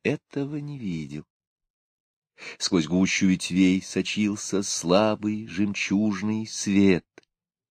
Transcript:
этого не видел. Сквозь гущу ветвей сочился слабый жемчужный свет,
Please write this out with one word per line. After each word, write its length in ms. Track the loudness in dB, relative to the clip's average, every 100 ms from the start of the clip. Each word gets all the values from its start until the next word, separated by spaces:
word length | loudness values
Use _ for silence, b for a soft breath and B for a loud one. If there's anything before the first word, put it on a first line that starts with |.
этого 520 | -4 -4 _ -8 -6 -6
не 240 | -10 -8
видел. 460 | -6 -6 -6 -10 -14 _ _ _ _ _ _ _ _ _ _ _ B B
Сквозь 300 | 0 0 2
гущу 400 | 2 2 2 2
ветвей 540 | 2 0 4 4 4
сочился 840 | 0 -4 -2 -2 -2 -2 -4 -4
слабый 840 | -2 -4 2 4 4 0 -4 -6 -6
жемчужный 1000 | -4 -2 -2 0 2 2 0 -4 -4 -6
свет, 580 | -6 0 4 6 4 0 _ -20 _ _ _ _